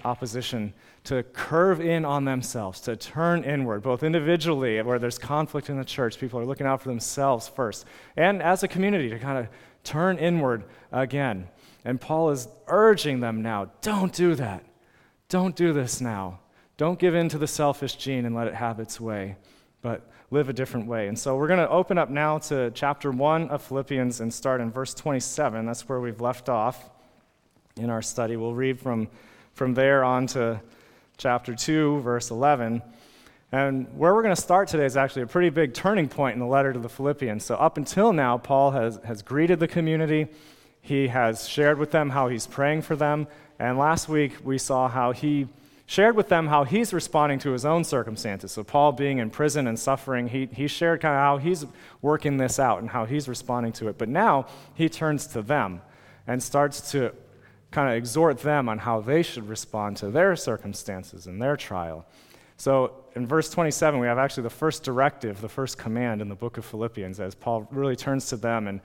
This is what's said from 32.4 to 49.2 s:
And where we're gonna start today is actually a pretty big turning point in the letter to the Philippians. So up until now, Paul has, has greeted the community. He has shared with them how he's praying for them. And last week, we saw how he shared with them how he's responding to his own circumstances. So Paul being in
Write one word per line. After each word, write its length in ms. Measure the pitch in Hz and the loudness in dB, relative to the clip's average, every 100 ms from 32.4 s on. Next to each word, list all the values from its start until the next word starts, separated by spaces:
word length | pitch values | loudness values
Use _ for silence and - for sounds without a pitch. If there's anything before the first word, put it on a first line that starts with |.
| 139 143 113 117 - - - - - _ _ | 4 4 2 -2 -6 -16 -20 -20 -20 _ _
And 340 | 131 139 135 127 - | 0 0 0 -4 2
where 180 | 160 | 4
we're 80 | 208 | 6
gonna 140 | 226 175 | 4 2
start 320 | - 185 - | 4 4 4
today 160 | 160 | 2
is 120 | 139 131 | 2 2
actually 260 | 135 135 | 2 0
a 40 | 120 | -2
pretty 240 | 175 175 | 2 4
big 240 | 147 151 | 4 2
turning 340 | 120 185 208 143 | 2 2 2 2
point 260 | - 135 | 0 -2
in 60 | 117 | 0
the 60 | 123 | 2
letter 260 | 135 139 | 4 4
to 60 | 127 | 0
the 100 | 117 | -6
Philippians. 560 | - 139 139 127 107 | -4 -2 -2 -2 -4
So 120 | - 113 | -2 2
up 200 | 160 160 | 2 2
until 360 | 139 - 220 | -2 2 4
now, 260 | 175 127 123 | 4 2 0
Paul 320 | - 139 139 | 2 4 4
has, 300 | 135 113 107 | 2 0 -4
has 180 | 117 107 | -8 -10
greeted 380 | - 135 170 175 | -4 2 2 4
the 80 | 165 | 2
community. 600 | 180 160 160 156 156 151 - - - _ _ | 0 0 2 2 0 0 -6 -20 -20 _ _
He 280 | - 143 135 | -4 0 2
has 380 | 123 117 110 - | 4 2 2 -4
shared 320 | - 147 151 | 2 4 4
with 120 | 147 | 2
them 200 | 165 147 | 2 2
how 180 | 135 127 | 0 0
he's 180 | 120 - | -2 -6
praying 360 | - 139 156 | -2 0 0
for 140 | - 151 | -2 0
them. 300 | 147 151 147 - - - | 2 0 -2 -10 -20 -6
And 180 | 117 127 | -2 2
last 320 | 147 165 - | 2 2 0
week, 280 | 156 143 - | 0 0 -2
we 140 | - 135 | -4 -4
saw 320 | - 131 127 | 0 0 2
how 240 | 123 123 | 2 0
he 360 | 123 151 147 135 - _ _ | 0 0 0 -2 -8 _ _
shared 300 | - - 214 | -4 4 6
with 140 | 220 196 | 6 4
them 180 | 170 160 | 2 4
how 160 | 147 | 4
he's 320 | 135 196 233 | 4 2 0
responding 460 | 175 - 160 147 135 | -2 0 2 4 2
to 100 | 143 | -2
his 140 | 127 | -2
own 180 | 135 165 | 2 2
circumstances. 720 | 160 139 110 107 113 98 98 | 2 0 -2 -4 -6 -6 -8
So 100 | - | -10
Paul 300 | 104 147 147 | 0 4 6
being 260 | 131 139 | 4 0
in 100 | 135 | 0